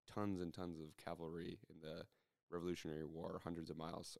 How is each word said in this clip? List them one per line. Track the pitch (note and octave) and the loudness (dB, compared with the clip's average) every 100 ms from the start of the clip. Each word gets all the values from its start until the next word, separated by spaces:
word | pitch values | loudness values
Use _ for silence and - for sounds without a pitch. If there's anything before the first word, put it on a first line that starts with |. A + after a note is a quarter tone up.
| - | -4
tons | - G#2 F#2 | 2 4 4
and | F2 | 2
tons | - F2+ D#2+ | 0 -2 -2
of | D#2 - | -6 -6
cavalry | - E2+ E2 E2+ F2 F2+ - | -2 -2 0 0 -2 -4 -8
in | E2 | -8
the | D#2 E2 - _ _ _ _ | -4 -4 -6 _ _ _ _
Revolutionary | F2 F2 E2+ E2 D#2 D2+ | 2 4 4 2 0 0
War, | D#2+ E2+ E2+ | 0 0 0
hundreds | E2+ E2 E2 | 2 0 0
of | D#2+ | 0
miles | D#2+ - E2+ - | 0 0 -4 -6